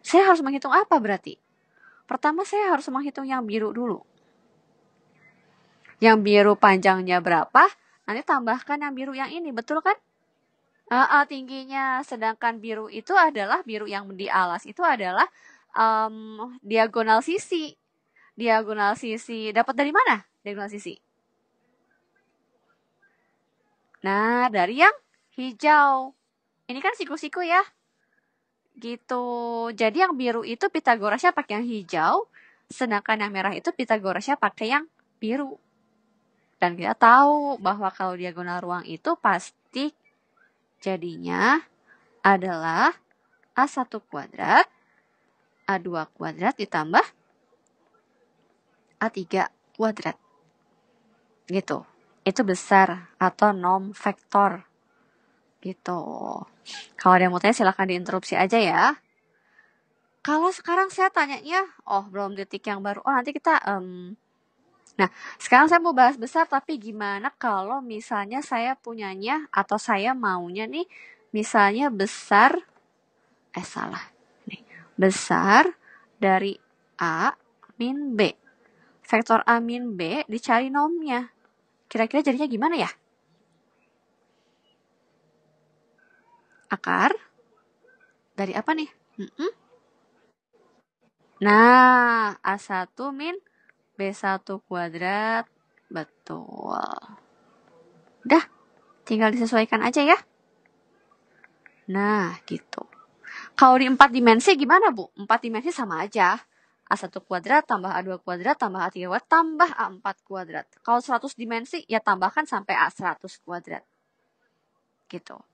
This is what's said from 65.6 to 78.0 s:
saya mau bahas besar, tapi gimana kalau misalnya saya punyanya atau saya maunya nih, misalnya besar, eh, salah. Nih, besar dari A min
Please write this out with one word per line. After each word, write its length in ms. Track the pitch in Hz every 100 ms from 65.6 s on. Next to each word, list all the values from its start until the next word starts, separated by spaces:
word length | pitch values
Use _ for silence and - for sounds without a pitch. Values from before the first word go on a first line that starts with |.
| 311
saya 80 | 339
mau 160 | 339
bahas 240 | 262 247 269
besar, 320 | 240 320 330
tapi 320 | 277 - 294
gimana 480 | 208 214 202 202 254 _
kalau 400 | 240 202 190 269 247
misalnya 560 | 214 - 214 202 254
saya 320 | 294 240 240
punyanya 720 | 262 - 226 196 190 214 302 294
atau 240 | - 196 214
saya 400 | - 202 220 262
maunya 480 | 214 180 175 185 220
nih, 240 | 294 359 - - _ _
misalnya 640 | 214 214 220 202 214 285
besar, 640 | 208 196 - - 208 247 359 - _ _ _ _ _ _ _ _
eh, 80 | -
salah. 400 | 180 - - - - _ _ _ -
Nih, 160 | - _ - - -
besar 800 | 190 190 - 170 170 220 359 - _ - _ _
dari 400 | 196 190 196 - _ _ _ -
A 400 | 170 160 240 - _ _ _ -
min 400 | 240 277